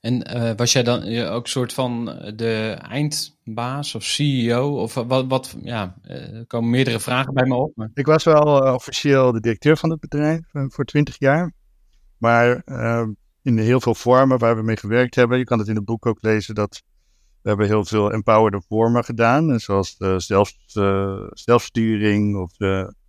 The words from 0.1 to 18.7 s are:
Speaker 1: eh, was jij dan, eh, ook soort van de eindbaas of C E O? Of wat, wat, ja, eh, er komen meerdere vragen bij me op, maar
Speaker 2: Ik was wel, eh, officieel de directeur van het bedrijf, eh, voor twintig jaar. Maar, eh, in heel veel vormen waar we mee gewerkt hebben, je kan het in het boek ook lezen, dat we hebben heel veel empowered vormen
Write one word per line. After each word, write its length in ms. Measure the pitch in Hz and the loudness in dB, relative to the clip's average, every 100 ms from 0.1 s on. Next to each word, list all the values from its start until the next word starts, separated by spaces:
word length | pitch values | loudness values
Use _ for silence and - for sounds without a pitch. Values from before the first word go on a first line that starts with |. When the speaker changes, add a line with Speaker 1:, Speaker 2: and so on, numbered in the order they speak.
| 123 | -4
Speaker 1:
eh, 280 | - 120 117 107 | -4 -4 -4 0
was 160 | 120 | 0
jij 100 | 135 | 2
dan, 180 | 120 120 | 2 -2
eh, 300 | 95 117 101 | -2 -4 -4
ook 160 | 113 120 | -6 -6
soort 260 | 135 123 | -6 -4
van 320 | - 127 117 117 - - 107 | -4 -4 -4 -8 -12 -16 -6
de 420 | 113 110 110 101 - | -4 -4 -4 -8 -8
eindbaas 1040 | 127 147 151 - _ - 110 123 139 143 113 | -6 -4 -6 -10 _ -12 -8 -6 -6 -8 -10
of 80 | - - | -6 -2
C 40 | |
E 340 | 147 135 117 120 | 0 0 0 0
O? 200 | 143 143 | 0 -4
Of 120 | 110 | -4
wat, 320 | - 120 131 131 | -6 -2 -2 0
wat, 300 | 131 - - | -4 -4 -16
ja, 340 | - 117 95 90 | -10 -8 -8 -12
eh, 320 | - - - | -16 -16 -14
er 120 | 113 117 | -16 -8
komen 240 | 120 117 | -4 0
meerdere 300 | 123 123 113 | 2 2 -2
vragen 340 | - 123 131 | -2 -2 -2
bij 120 | 131 127 | 0 0
me 100 | 123 | 0
op, 160 | 151 - | -4 -6
maar 140 | 110 | -10
Speaker 2:
Ik 120 | 143 139 | -4 2
was 180 | 156 | 2
wel, 420 | 165 151 151 139 135 | 4 4 6 4 2
eh, 80 | |
officieel 580 | 127 - - 147 135 127 | 0 -4 -4 2 4 4
de 80 | 113 | 2
directeur 380 | 113 107 147 156 | -2 0 2 2
van 120 | 165 | 0
het 100 | 160 | -4
bedrijf, 420 | 147 147 151 165 165 | -6 -2 -2 -2 -6
eh, 100 | 147 135 | -8 -8
voor 180 | - 139 | -6 -2
twintig 340 | 147 147 - | 0 0 0
jaar. 340 | 139 151 175 - _ _ _ _ _ _ | 2 2 -2 -8 _ _ _ _ _ _
Maar, 440 | 117 117 120 123 - | 2 4 4 2 -6
eh, 420 | 131 117 117 113 101 _ _ | -6 -2 -2 -4 -8 _ _
in 160 | - 113 | 0 2
heel 220 | 110 127 | 4 2
veel 140 | 120 113 | 2 -2
vormen 420 | 120 127 135 131 | 4 6 6 4
waar 160 | 117 113 | 2 2
we 60 | |
mee 160 | 110 110 | -2 -4
gewerkt 380 | 101 117 123 - | 0 0 0 2
hebben, 220 | 120 127 | 2 2
je 60 | |
kan 160 | 123 117 | 0 -2
het 80 | 104 | 0
in 80 | 107 | -4
het 100 | 101 | -4
boek 200 | 113 120 | -4 -2
ook 160 | 107 | -2
lezen, 340 | 110 107 - 107 | 0 0 -2 -4
dat 260 | 104 - _ _ _ _ _ _ | -4 -6 _ _ _ _ _ _
we 80 | - | -4
hebben 180 | 101 104 | 0 2
heel 180 | 107 101 | 0 0
veel 260 | 107 104 | 0 0
empowered 540 | 107 101 110 110 101 | 0 2 4 4 0
vormen 360 | - | -4